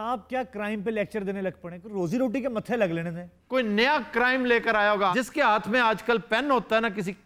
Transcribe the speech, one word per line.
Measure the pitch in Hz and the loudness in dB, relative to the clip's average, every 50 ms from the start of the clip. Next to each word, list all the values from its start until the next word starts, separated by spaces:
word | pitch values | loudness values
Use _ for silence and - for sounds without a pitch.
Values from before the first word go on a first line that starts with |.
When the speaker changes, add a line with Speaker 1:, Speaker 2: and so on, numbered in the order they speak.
Speaker 1:
आप | 214 226 254 233 - - | -6 -4 -6 -6 -6 -6
क्या | 247 254 254 | -6 -6 -6
क्राइम | 254 - 202 208 208 214 214 185 | -6 -8 -8 -6 -6 -6 -6 -4
पे | 233 | -4
लेक्चर | 220 214 202 - - 220 196 | -2 -2 -4 -4 -4 -6 -6
देने | 185 196 202 190 | -4 -6 -4 -6
लग | 185 - - - | -6 -8 -8 -14
पड़े? | 175 170 180 | -16 -16 -14
कोई | 175 226 214 | -16 -10 -6
रोजी | 196 180 165 175 247 | -4 -2 -2 0 0
रोटी | 262 262 202 277 | 0 0 -2 -2
के | 226 262 | -4 -4
मत्थे | 233 214 - - 240 | -4 -6 -6 -4 -2
लग | 240 214 175 165 | 0 0 0 0
लेने | 170 165 175 | -2 -4 -6
दें। | 165 170 180 175 _ _ _ - | -8 -10 -12 -16 _ _ _ -4
Speaker 2:
कोई | 240 262 247 | -2 0 0
नया | 214 202 208 233 269 302 302 226 - - | 0 2 2 2 2 2 0 -2 -2 0
क्राइम | 233 240 247 254 262 254 | 2 2 2 2 2 2
लेकर | 247 240 233 226 233 220 | 4 2 2 4 2 2
आया | 214 208 208 | 4 4 4
होगा, | 208 196 202 190 180 | 4 4 2 2 2
जिसके | 233 254 - - 302 277 | 2 -2 -2 0 2 4
हाथ | - 311 220 - 202 | 4 4 2 2 0
में | 214 254 | 2 2
आजकल | 240 226 220 185 - - 240 226 165 - | 4 4 2 0 0 0 0 0 0 0
पेन | 214 226 269 294 | -2 0 2 2
होता | 269 240 190 - 220 | 2 2 2 2 0
है | 220 220 | 2 2
ना | 233 | 0
किसी | 190 208 185 185 190 - - | -2 -4 -6 -6 -8 -8 -4